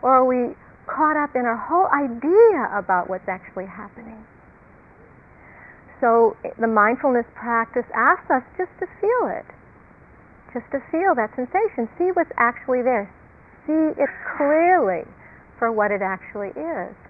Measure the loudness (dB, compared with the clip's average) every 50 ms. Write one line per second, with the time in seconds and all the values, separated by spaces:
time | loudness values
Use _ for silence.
0 | 2 4 4 4 4 4 2 0 -2 -4 -6 -12 -20 -20 -20 -20 -12 -10 -2 0
1 | 2 2 2 0 -2 -2 -2 -2 -2 -2 -2 -4 -4 -2 0 0 2 2 2 0
2 | 0 -2 -6 -4 -2 2 6 8 8 8 6 4 -2 -2 -4 -6 -2 0 0 0
3 | 0 -2 -6 -8 -6 -8 -8 -8 -10 -14 -12 -12 -12 -12 -12 -16 -16 -18 -18 -20
4 | -20 -18 -18 -20 -20 -20 -20 -20 -20 -20 -20 -20 -20 -20 -20 -20 -20 -20 -20 -20
5 | -20 -20 -20 -20 -20 -20 -20 -20 -20 -20 -20 -20 -20 -20 -20 -20 -20 -20 -10 0
6 | 2 4 4 6 4 4 2 -2 -12 -12 -6 -4 -2 0 2 4 4 4 2 0
7 | 0 0 0 0 -2 -4 -10 -14 -6 -2 -2 -2 -2 -2 -4 -6 -6 -4 -2 0
8 | 2 2 2 2 0 -2 -2 -2 -2 -6 -8 -8 -8 -8 -6 -10 -12 -12 -8 -4
9 | -2 0 0 0 0 -2 -4 -8 -10 -16 -20 -20 -20 -20 -20 -20 -20 -20 -20 -20
10 | -20 -20 -20 -20 -20 -20 -20 -20 -20 -12 -12 -12 -12 -8 -8 -8 -8 -4 -4 0
11 | 2 2 2 2 0 -4 -4 -8 -8 -2 -2 0 0 0 -2 -4 -6 -6 -4 -2
12 | -2 0 2 0 -2 -2 0 0 0 0 0 -4 -6 -4 -2 0 0 0 0 0
13 | -2 -6 -12 -20 -20 -20 -20 -20 -20 -20 -20 -18 -6 -2 0 2 2 0 0 0
14 | -2 -2 -2 -8 -12 -12 -4 -2 0 2 2 4 4 4 4 4 4 2 -2 -4
15 | -6 -10 -18 -20 -20 -20 -20 -20 -20 -20 -8 -4 -2 -2 0 0 0 0 0 -2
16 | -2 -4 -6 -8 -10 -14 -10 -10 -10 -10 -8 -10 -8 -8 -8 -8 -8 -10 -12 -18
17 | -20 -20